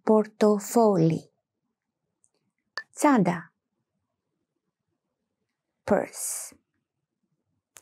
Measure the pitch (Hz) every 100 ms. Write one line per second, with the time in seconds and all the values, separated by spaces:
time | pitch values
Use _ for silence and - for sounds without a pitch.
0 | - 214 214 _ 214 208 - 240 220 185
1 | 165 165 - _ _ _ _ _ _ _
2 | _ _ _ _ _ _ _ - - -
3 | 302 254 175 175 - _ _ _ _ _
4 | _ _ _ _ _ _ _ _ _ _
5 | _ _ _ _ _ _ _ _ - 202
6 | - - - - - - _ _ _ _
7 | _ _ _ _ _ _ _ -